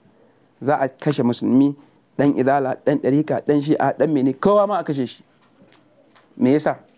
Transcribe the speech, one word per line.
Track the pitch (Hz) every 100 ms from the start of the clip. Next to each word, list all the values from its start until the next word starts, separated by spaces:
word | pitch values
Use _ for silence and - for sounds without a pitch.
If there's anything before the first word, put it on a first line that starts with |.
| _ _ _ _ _ _
Za | 123 151
a | 135
kashe | - 156 143
musulmi, | 120 117 104 123 139 143 - _ _ -
ɗan | 143 127
izala, | 131 139 131 - -
ɗan | 147
ɗarika, | 131 143 156 127 -
ɗan | 147
shi'a, | 143 151 139 -
ɗan | 147
mene, | 147 135
kowa | 131 190 208 202
ma | 190
a |
kashe | 160 139 123
shi. | - _ _ _ _ _ _ _ _ _ _ _ -
Me | 127
yasa? | 147 151 131 -